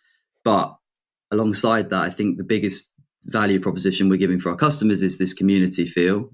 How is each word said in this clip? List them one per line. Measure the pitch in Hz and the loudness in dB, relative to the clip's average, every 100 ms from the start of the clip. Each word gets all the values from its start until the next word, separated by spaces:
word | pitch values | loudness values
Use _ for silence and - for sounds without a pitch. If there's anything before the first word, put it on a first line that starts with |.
| _ _ _ _ | _ _ _ _
But | - - - - _ _ _ _ - | 0 0 0 -8 _ _ _ _ -4
alongside | 107 110 104 117 113 92 | -2 0 0 2 0 0
that, | 92 | -2
I | 82 | -2
think | 90 101 90 | -2 -2 -2
the | |
biggest | 92 107 101 - - _ _ _ - | -2 0 -2 -6 -12 _ _ _ -6
value | 110 101 95 | -2 2 2
proposition | 95 87 95 95 95 | 0 -2 -2 0 2
we're | 95 | 2
giving | 95 90 | 2 0
for | 87 | -2
our | 87 | 0
customers | 151 147 107 95 | 0 2 0 2
is | 95 90 | 0 -2
this | 92 | -4
community | - 98 98 92 90 85 | 0 2 2 2 0 -2
feel. | 90 90 104 120 | 0 2 0 -2